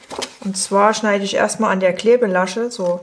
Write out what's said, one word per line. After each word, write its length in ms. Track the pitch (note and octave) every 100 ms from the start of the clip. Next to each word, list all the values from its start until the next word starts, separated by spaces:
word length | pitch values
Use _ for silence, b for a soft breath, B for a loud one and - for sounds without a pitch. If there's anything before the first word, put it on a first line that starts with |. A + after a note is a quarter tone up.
| - - - -
Und 120 | G3 F#3+
zwar 380 | - G3 G#3
schneide 300 | G#3+ G#3+ G3+
ich 100 | G3
erstmal 380 | - G#3 - A3
an 80 | F#3+
der 120 | F#3
Klebelasche 800 | F3+ G#3+ B3 A3+ F3+ F#3+ A3+ A#3+
so 300 | A#3+ F3+ F3